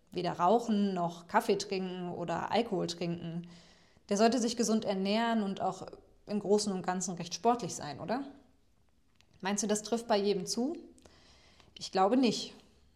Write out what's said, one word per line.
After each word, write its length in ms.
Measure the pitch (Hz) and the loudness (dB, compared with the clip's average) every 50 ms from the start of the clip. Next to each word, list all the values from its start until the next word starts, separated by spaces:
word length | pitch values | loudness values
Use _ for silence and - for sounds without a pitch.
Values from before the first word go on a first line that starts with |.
| _ _ | _ _
weder 220 | - 180 175 175 156 | -6 -4 -2 -2 0
rauchen 600 | - 175 180 214 233 233 226 214 202 202 196 190 | 4 4 6 6 6 4 2 2 2 2 2 2
noch 340 | 180 175 170 170 - - - | 0 -2 -2 -4 -6 -6 0
Kaffee 300 | - 214 214 - 202 196 | 2 2 4 4 2 0
trinken 520 | - - 196 190 190 185 180 185 180 175 | 0 -2 -4 -4 -4 -4 -6 -6 -6 -6
oder 420 | 175 - 175 165 170 170 - - | -6 -6 -4 -4 -2 -2 -2 0
Alkohol 360 | - 202 233 233 196 175 170 170 | 0 0 0 0 0 -2 -2 -2
trinken. 640 | 170 - 180 170 170 170 170 170 165 175 170 - - - - - - - - _ _ _ _ - | -4 -4 -4 -4 -4 -4 -6 -8 -8 -8 -8 -10 -14 -20 -20 -20 -20 -20 -20 _ _ _ _ -2
Der 80 | 202 | 2
sollte 240 | 196 220 233 226 262 | 4 4 4 4 4
sich 160 | 214 233 226 | 2 0 0
gesund 300 | - 233 196 220 220 - | 0 0 2 2 0 0
ernähren 580 | - 202 190 190 196 208 226 233 233 226 226 208 | 0 -2 0 0 0 0 2 2 2 0 0 0
und 160 | 196 190 - | -2 -2 -2
auch 280 | - 190 190 - - - - - - - - _ _ - | -4 -4 -4 -6 -10 -14 -14 -16 -20 -20 -20 _ _ -6
im 120 | 208 208 | -4 -2
Großen 320 | - - 208 208 208 208 | 2 4 4 4 4 2
und 140 | 190 185 170 | -2 -2 -2
Ganzen 300 | - 185 185 185 - 180 | -2 -2 -2 -2 -4 -6
recht 180 | 165 170 - - | -6 -8 -8 -6
sportlich 420 | - - 233 247 240 185 165 - | 0 2 4 4 4 0 -4 -6
sein, 240 | - - 147 143 - | -8 -8 -10 -10 -8
oder? 240 | 147 165 220 254 277 277 - - - _ _ _ _ _ _ _ _ _ _ _ _ _ _ _ _ _ _ - | -4 -4 -4 -4 -4 -6 -12 -18 -20 _ _ _ _ _ _ _ _ _ _ _ _ _ _ _ _ _ _ -8
Meinst 200 | - 185 202 202 | -4 -2 -2 0
du, 60 | 233 202 | 0 0
das 160 | 214 214 - | 0 0 0
trifft 240 | - 233 226 233 - | -2 -2 -2 0 2
bei 100 | 226 202 | 2 2
jedem 280 | 196 208 196 180 180 | 2 2 0 0 -2
zu? 320 | - - - 240 285 349 - - - - - - - - - - - - - - - - - - - - - | -4 -2 -2 -2 -2 -4 -6 -10 -16 -20 -20 -20 -20 -20 -20 -20 -20 -20 -20 -20 -20 -20 -20 -20 -20 -18 -16
Ich 140 | - - | -12 -4
glaube 240 | - 190 185 202 240 | 2 2 4 4 4
nicht. 380 | 254 262 226 - - - - - - - - _ _ _ _ _ | 4 4 4 2 0 -4 -10 -12 -18 -20 -20 _ _ _ _ _